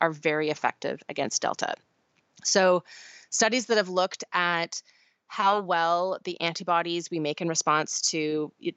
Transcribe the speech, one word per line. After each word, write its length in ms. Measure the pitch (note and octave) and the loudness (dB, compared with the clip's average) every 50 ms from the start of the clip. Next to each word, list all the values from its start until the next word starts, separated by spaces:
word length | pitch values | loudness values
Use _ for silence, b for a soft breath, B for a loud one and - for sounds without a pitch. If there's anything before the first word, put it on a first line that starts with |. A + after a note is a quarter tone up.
are 100 | - E3 | 0 0
very 380 | D#3 D3 D3+ E3 D3+ D3+ D#3 D3+ | 0 0 -2 0 0 0 0 -2
effective 520 | D3+ - - B2 - - - C#3 C#3 - - - | -2 0 -2 -4 -2 -2 -6 -6 -6 -6 -8 -8
against 340 | C#3+ D3 C#3+ A#2+ - - | -4 -4 -2 -2 -2 -2
Delta. 340 | - - - - - - - - _ _ _ _ _ _ _ _ _ _ _ - - | -2 -2 -2 -2 -2 -4 -4 -6 _ _ _ _ _ _ _ _ _ _ _ -8 -2
So 400 | - - G3+ F#3+ F#3 F3+ F3 - B B B B B B B B B | 0 2 4 6 6 4 2 0 B B B B B B B B B
studies 380 | B - A3+ A3 A3 B3+ G#3+ - | B 2 2 2 2 0 0 2
that 100 | A#3 G#3+ | 2 2
have 120 | G3 F#3 | 2 2
looked 340 | F#3 F#3 F3+ F#3+ - - - - - | 2 0 0 0 -2 -6 -10 -4 -2
at 480 | F3+ F3 F3 F3 E3+ E3+ E3+ - - - b b b b b b b b - | 0 0 2 0 0 -2 -4 -6 -10 -14 b b b b b b b b -10
how 320 | - - G#3 G3 G3+ G#3 | -4 0 2 4 4 2
well 600 | G3 F3+ F3+ E3 E3 E3 E3+ F3 F3+ F#3+ F3+ - - | 2 0 0 2 2 2 2 2 0 0 -4 -4 -6
the 160 | F3+ F3 - | -8 -6 -4
antibodies 720 | D#3+ E3+ E3 - F#3+ F3 F3 E3+ E3+ E3+ E3+ F3 E3 - | -2 -4 -4 -2 -2 0 0 2 0 0 -2 -4 -4 -4
we 80 | F3+ E3 | -4 -2
make 220 | D3+ D3 D3+ - | -2 -2 -2 -2
in 80 | F3+ E3+ | -2 -2
response 520 | E3 - - - D3+ D#3 D#3 - - - | -2 0 0 2 2 2 2 0 -4 -4
to, 500 | - - - D#3+ D3+ D3+ D3+ D3+ D3+ - - _ | -2 -2 -2 -2 -2 -2 -2 -2 -4 -6 -8 _
y-, 120 | - E3+ - | -8 -8 -8